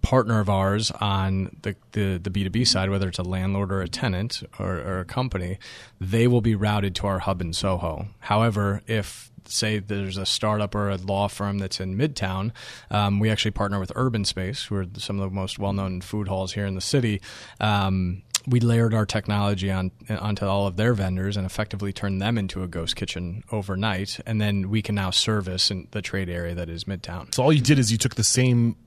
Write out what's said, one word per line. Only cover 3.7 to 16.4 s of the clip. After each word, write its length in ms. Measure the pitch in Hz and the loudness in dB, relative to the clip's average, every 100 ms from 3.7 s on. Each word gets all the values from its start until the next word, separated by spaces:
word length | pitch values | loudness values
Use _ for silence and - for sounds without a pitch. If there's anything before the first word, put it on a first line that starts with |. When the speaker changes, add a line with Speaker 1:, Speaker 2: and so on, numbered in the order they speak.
Speaker 1:
or 80 | 95 | -2
a 80 | 90 | -4
tenant 540 | - 123 92 113 - - - | -4 -2 -2 -2 -6 -10 -8
or, 180 | 95 92 | -4 -4
or 200 | 65 92 | -4 -6
a 60 | 90 | -4
company, 520 | - 127 98 87 95 - - - - | -4 -2 -2 -4 -8 -10 -18 -20 -10
they 280 | 92 113 120 | -2 4 6
will 160 | 123 | 4
be 120 | 110 | 4
routed 400 | 107 104 104 98 87 | 2 2 2 0 -2
to 100 | 101 | -2
our 140 | 92 | -2
hub 200 | 92 92 | -2 -2
in 140 | 87 | -2
Soho. 520 | 82 98 92 85 76 101 - | -2 0 0 -2 -6 -8 -12
However, 640 | - 107 117 104 101 98 - | 0 2 4 2 0 -2 -2
if, 460 | 110 98 - - - - | -2 -2 -10 -18 -20 -6
say, 320 | - 110 107 | -2 0 -2
there's 400 | 98 101 98 95 | -2 -4 -4 -4
a 80 | 95 | -2
startup 480 | - 107 107 104 | 0 0 0 0
or 160 | 104 101 | 0 -2
a 80 | 98 | -2
law 280 | 92 98 101 | -2 0 0
firm 320 | - 101 101 | 0 -2 -2
that's 220 | 95 - | -2 -4
in 160 | 95 95 | -4 0
Midtown, 560 | 151 139 95 95 104 117 - - - | 0 0 -2 -2 -4 -6 -16 -18 -2
um, 280 | 104 104 101 | 2 4 4
we 120 | 110 | 4
actually 220 | 110 113 | 2 0
partner 280 | - 101 101 | 0 0 0
with 120 | 95 | -2
Urban 320 | - 131 113 98 | 0 0 2 0
Space, 380 | - 92 135 | -2 -4 -4
who 120 | - 101 | -4 -2
are 100 | 92 98 | -4 -6
some 200 | - 98 | -6 -4
of 120 | 98 | -2
the 40 | |
most 240 | 98 95 - | -2 -4 -2
well-known 440 | 101 98 95 90 | -2 0 -2 -4
food 260 | - 107 98 | -4 -4 -2
halls 240 | 95 | -2